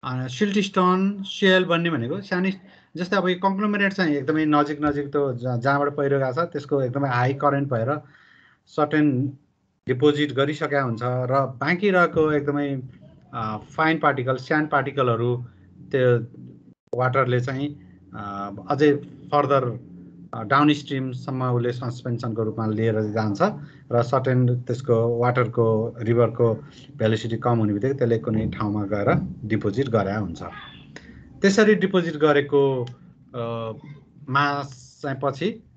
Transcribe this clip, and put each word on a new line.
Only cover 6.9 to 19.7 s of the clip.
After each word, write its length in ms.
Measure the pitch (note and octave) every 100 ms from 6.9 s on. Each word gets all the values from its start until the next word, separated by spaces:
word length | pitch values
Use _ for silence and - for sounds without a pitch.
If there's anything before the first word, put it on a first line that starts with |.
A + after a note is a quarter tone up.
| C#3 C#3
हाई 260 | A#2+ B2+
करेन्ट 340 | C#3 D3 C#3 C#3
भएर 320 | A#2+ A2+ D3 - _ _ _ _ _ _
certain 640 | - D3 D#3 D3+ B2+ C#3 - _ _ _ _ -
deposit 460 | B2+ D3 C#3+ D3
गरिसकेका 500 | C3+ C#3 D3+ D#3 C#3+
हुन्छ 180 | B2+ A2+
र 440 | B2 B2+ B2 C3+ C3 C3+
बाँकी 300 | D3+ F3+ G3+
रहेको 420 | F#3 E3+ E3 D#3
एकदमै, 500 | D3 C#3 C#3+ C#3+ C3+ B2+ - - - _
अ, 220 | A#2 A2 G#2+
fine 420 | - - D#3+ D#3+
particle, 380 | D3+ C3 B2+ B2+
sand 340 | C3 D#3 D#3
पार्टिकलहरू 760 | D3 C3+ C3+ B2+ A2+ A#2+ A#2+ B2 - - - -
त्यो 280 | C#3 B2+ A#2+ A2+ - - - - _ _ A#2+
वाटरले 420 | B2+ C3+ B2 B2
चाहिँ, 400 | B2 C3 C#3+ D3 - - -
अ, 360 | A2 G2+ G2 G2+ G2+ -
अझै 260 | C#3 D3+ C#3+ - - -
further, 460 | D3 C#3+ C#3 B2